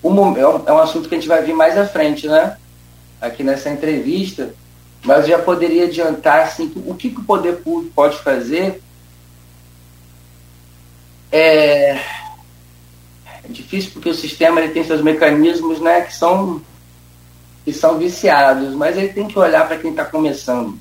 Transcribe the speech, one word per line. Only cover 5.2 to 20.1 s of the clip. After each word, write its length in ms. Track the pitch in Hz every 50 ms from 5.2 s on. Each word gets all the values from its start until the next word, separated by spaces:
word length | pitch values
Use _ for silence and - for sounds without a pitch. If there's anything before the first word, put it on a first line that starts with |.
eu 140 | 143 151 175
já 20 | 175
poderia 460 | 170 185 175 160 170 165 160 170 175
adiantar, 580 | 170 156 165 165 160 147 - - 160 147 160
assim, 260 | - - - - 165 156
que 100 | - 190 -
o 100 | 160 185
que, 140 | - - 247
que 120 | - -
o 40 | -
poder 380 | - 208 - 175 175 175 175
público 300 | - 320 339 165 - - -
pode 240 | - 143 147 147 -
fazer 640 | - 147 135 123 117 117 147 170 190 190 190 - - - _ _ _ _ - - _ - - - - - - _ - - - - - - _ _ - - - - - _ - - - - - - - - - - - - - - - - - - - -
é... 600 | - 156 160 160 156 156 151 147 147 143 143 143
é 1600 | 139 131 - - - - - - - - - - - - - _ _ - - _ _ - _ - - - - - - - - -
difícil 440 | - - - - - 196 185 -
porque 180 | - 151 - 175
o 40 | 160
sistema, 460 | 160 - 156 - - 165 165 165 165
ele 120 | 160 156
tem 120 | 156 165 160
seus 160 | 160 160 147
mecanismos, 800 | 151 156 156 156 165 151 147 151 156 170 170 170 165 160 160 151
né, 220 | 165 170 170 175
que 120 | 175 - -
são, 460 | - 165 170 185 190 196 185 165 151 - - - - - - - _ - - _ _ - - - - - - - - -
que 80 | 151
são 240 | 143 - - 160 160
viciados, 800 | 160 170 180 180 - - 190 151 143 139 135 131 131 135 139 135
mas 240 | 147 147 160 175 190
ele 100 | 196 196
tem 180 | - 202 202
que 120 | 208 - 202
olhar 280 | 185 160 156 156 160
pra 120 | 156 160 160
quem 160 | - 160 156
tá 100 | 156 151
começando. 720 | -